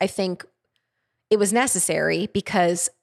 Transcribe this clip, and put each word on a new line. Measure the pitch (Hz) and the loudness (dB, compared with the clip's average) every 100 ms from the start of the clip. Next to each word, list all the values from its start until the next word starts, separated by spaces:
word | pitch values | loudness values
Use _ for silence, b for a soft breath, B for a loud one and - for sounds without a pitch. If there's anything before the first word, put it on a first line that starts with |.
I | 196 | -4
think | - 190 180 - _ _ _ _ _ _ _ - | -2 -4 -6 -12 _ _ _ _ _ _ _ 0
it | 214 | 2
was | 202 | 2
necessary | 233 262 180 - 156 151 165 208 | 2 0 0 -2 0 0 0 -2
because | 202 - 202 175 175 - - | -4 -2 2 2 0 -4 -8